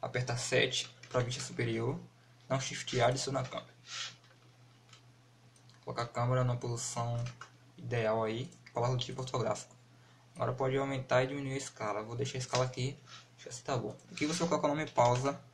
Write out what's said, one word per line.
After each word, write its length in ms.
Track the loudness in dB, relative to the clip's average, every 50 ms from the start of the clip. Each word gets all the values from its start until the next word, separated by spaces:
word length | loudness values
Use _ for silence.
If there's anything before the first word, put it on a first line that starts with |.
Aperta 360 | -8 -2 -2 -2 -2 0 -2
sete 520 | -2 0 2 4 4 4 4 0 -2 -4 -4 -10 -18 -18 -2
pra 100 | 0 0
vista 240 | 0 0 -2 -6 -8
superior. 560 | -8 -2 -2 0 0 0 0 0 0 -2 -4 -8 -14 -20 -20 -20 -20 -20 -20 -4
Dá 80 | -2 -2
um 40 | -2
shift 400 | -2 -4 -6 -6 -6 -2 2 4
A, 60 | 4
adiciona 340 | 4 4 2 -2 0 0 -2
a 20 | -2
câmera. 300 | -2 -6 -10 -10 -12 -20 -20 -16 -12 -8 -8 -8 -8 -10 -16 -20 -20 -20 -20 -20 -20 -20 -20 -20 -20 -20 -20 -20 -20 -20 -20 -20 -20 -20 -20 -20 -20 -20 -20 -20 -20 -20 -20 -20 -20 -20 -16 -12
Coloca 200 | -8 -4 -4 -4
a 40 |
câmera 360 | -4 0 0 2 4 4 4 4
na 100 | 4 2
posição 680 | 0 -2 -4 -4 -4 -4 -4 -2 -2 -2 0 0 -2 -2 -4 -8 -12 -18 -20 -20 -20 -20 -20 -18
ideal 460 | -12 -6 -2 0 2 2 2 2 2 2
aí. 260 | 0 0 -2 -4 -8 -10 -18 -20 -8
Coloca 220 | -2 0 2 2 2
o 40 |
tipo 220 | 0 -2 -4 -6 -6
ortográfico. 560 | -6 -4 -2 0 0 0 0 -2 -4 -14 -18 -20 -20 -20 -20 -20 -20 -20 -20 -20 -20 -20 -6
Agora 180 | -2 -2 -2 0
pode 240 | 0 0 2 2
aumentar 460 | 2 0 0 -2 -4 0 4 4 4 4
e 40 |
diminuir 280 | 4 0 -4 -4 -2 -4
a 20 |
escala. 440 | -4 -6 -8 -8 -4 -4 -2 -2 -2
Vou 140 | -4 -4 -4
deixar 220 | -4 -4 -4 -4
a 20 | -6
escala 240 | -6 0 2 2 2
aqui. 340 | 2 0 -2 -4 -4 -4 -8 -16 -20 -20 -20 -20 -20 -20
Deixa 160 | -18 -16 -14
eu 20 |
ver 0 |
se 120 | -14 -10 -4
tá 140 | -2 -2
bom. 160 | -2 -2 -4 -8 -10 -16 -16
Aqui 160 | -6 -2 -2
você 140 | -2 0 0
vai 80 | 2
colocar 200 | 2 2 2 4
o 20 | 2
nome 200 | 2 2 -2 -2
pausa. 540 | 4 6 8 8 8 6 2 0 -2 -2 -10 -20